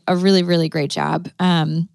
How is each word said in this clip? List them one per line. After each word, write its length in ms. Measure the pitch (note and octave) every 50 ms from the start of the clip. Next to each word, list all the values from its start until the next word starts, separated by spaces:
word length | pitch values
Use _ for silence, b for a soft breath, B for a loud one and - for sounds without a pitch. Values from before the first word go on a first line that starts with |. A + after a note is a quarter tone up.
| -
a 100 | - F#3
really, 260 | F3+ F3+ G3 F#3+ F#3
really 260 | F3 F3 F3 E3+ E3 D#3
great 220 | - D#3+ C#3+ C#3+
job, 380 | - D3+ D3 D3 D#3+ D#3+ F3 - - -
um, 500 | F#3 F3+ F3 E3 D#3 D#3 D#3 E3 E3+ -